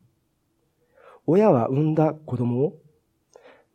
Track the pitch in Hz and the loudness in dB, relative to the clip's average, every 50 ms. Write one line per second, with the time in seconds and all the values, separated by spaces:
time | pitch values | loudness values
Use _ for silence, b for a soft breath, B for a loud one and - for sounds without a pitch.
0 | _ _ _ _ _ _ _ _ _ _ _ _ _ _ _ _ b b b b | _ _ _ _ _ _ _ _ _ _ _ _ _ _ _ _ b b b b
1 | b b b b b - 156 196 214 214 160 123 113 - 131 139 156 156 156 165 | b b b b b 0 2 4 4 4 4 2 2 0 -2 -2 0 0 0 0
2 | 156 156 147 151 - - 127 120 123 120 120 123 139 160 - - _ _ _ _ | 0 0 -2 -6 -12 -10 -6 -4 -4 -4 -2 -2 -4 -4 -6 -8 _ _ _ _
3 | _ _ _ _ _ _ b b b b b b b b _ | _ _ _ _ _ _ b b b b b b b b _